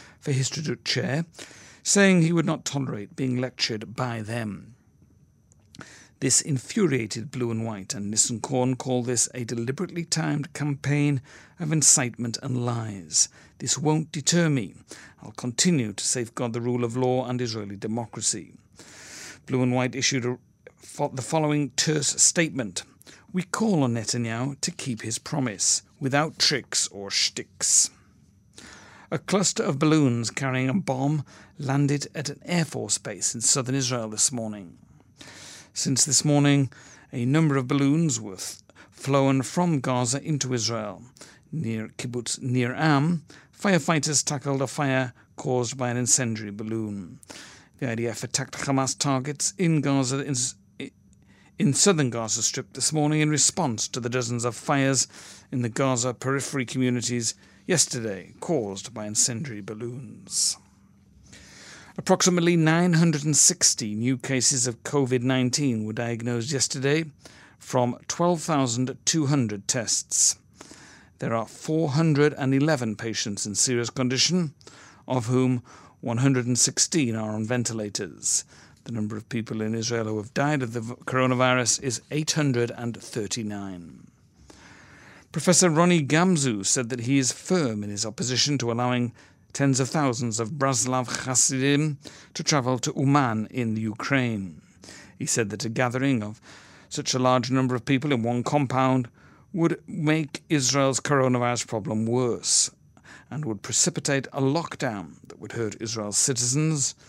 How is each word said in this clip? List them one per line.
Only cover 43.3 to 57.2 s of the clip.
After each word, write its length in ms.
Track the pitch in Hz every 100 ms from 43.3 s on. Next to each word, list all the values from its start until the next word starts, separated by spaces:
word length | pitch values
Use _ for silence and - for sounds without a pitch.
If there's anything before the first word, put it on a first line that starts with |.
| - - -
firefighters 640 | 208 180 - 160 151 139
tackled 380 | - 143 139 135
a 60 | 131
fire 460 | - 139 131 127 - _ -
caused 400 | 139 127 120 131
by 140 | 123
an 80 | 120
incendiary 540 | 117 - 120 110 107
balloon. 680 | 101 110 113 107 101 87 90 - - - - - -
The 100 | 131
I 60 | 113
D 120 | 117
F 160 | 113
attacked 300 | 123 - 131
Hamas 420 | - 139 135 131 -
targets 600 | 143 131 139 143 - -
in 240 | 170 156
Gaza 380 | 143 139 127 135
in 120 | 139
s-, 220 | 123 - - _ - 139 _ _ _ _ _ _ -
in 160 | 156
southern 380 | 131 202 160 127
Gaza 320 | 117 110 117
Strip 300 | 110 135 -
this 200 | 131 -
morning 280 | 156 147 156
in 100 | 151
response 560 | 147 - - 147 107 -
to 120 | 131
the 100 | 120
dozens 360 | 127 117 120 120
of 100 | 113
fires 520 | - 143 135 127 - - - - -
in 120 | 131
the 60 | 120
Gaza 440 | 113 135 123 127
periphery 520 | 117 131 139 - 143 113
communities 680 | 131 127 123 113 120